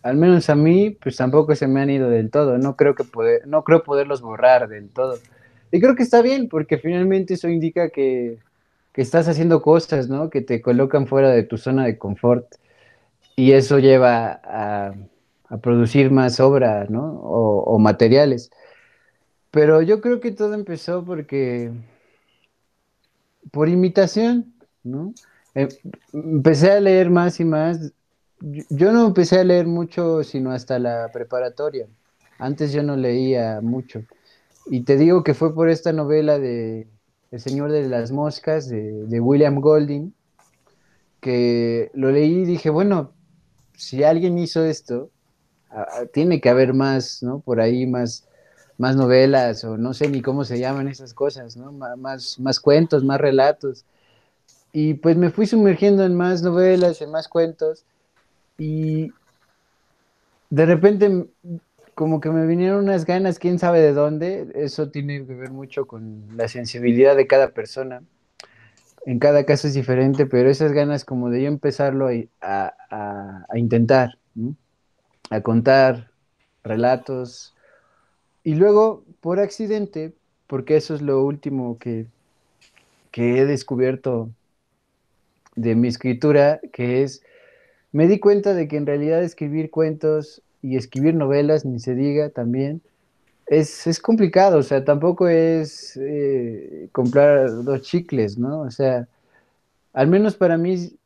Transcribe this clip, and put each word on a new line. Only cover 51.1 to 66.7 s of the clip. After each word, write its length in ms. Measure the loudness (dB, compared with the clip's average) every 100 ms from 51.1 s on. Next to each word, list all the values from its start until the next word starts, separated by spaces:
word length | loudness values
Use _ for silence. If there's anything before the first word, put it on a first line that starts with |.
cosas, 440 | -6 -6 -6 -20 -20
¿no? 140 | -20
Ma-, 220 | -16 -16 -12
más, 420 | -12 -12 -14 -8
más 200 | -6 -2
cuentos, 440 | 2 2 2 0
más 180 | 0 0
relatos". 640 | 0 2 2 0 -8 -12 _ _ _ _ _ _ _ _ _
Y 220 | -4 -2
pues 220 | 0 2 2
me 140 | 2
fui 160 | 0 0
sumergiendo 580 | 4 4 4 2 4
en 100 | 2
más 280 | 0 0 -2
novelas, 580 | 0 2 4 4 2 0
en 100 | -8
más 160 | -8 -4
cuentos, 560 | -2 -2 -2 -6 -6 _ _ _ _ _ _ _ -10
y 580 | -6 -4 -2 -4 -6 _ _ _ _ _ _ _ _ _ _ _ _ _ _
de 160 | 0
repente 400 | 2 4 4 4
m-, 220 | 0 0 -4 _ -16 -16 _ _ _
como 240 | -6 -4 -2
que 80 | -2
me 160 | -2 0
vinieron 360 | 0 0 0
unas 200 | -2 -2
ganas, 340 | -2 -2 -2 -4
quién 200 | -4 -2
sabe 220 | 2 4
de 120 | 4
dónde. 560 | 2 -2 -2 -6 -8 -10
Eso 340 | -8 -8 -6 -8
tiene 340 | -8 -10 -10
que 80 | -12
ver 160 | -16 -16
mucho 360 | -16 -12 -10 -10
con 380 | -12 -16 -18 -18 -8
la 100 | -6
sensibilidad 680 | -6 -12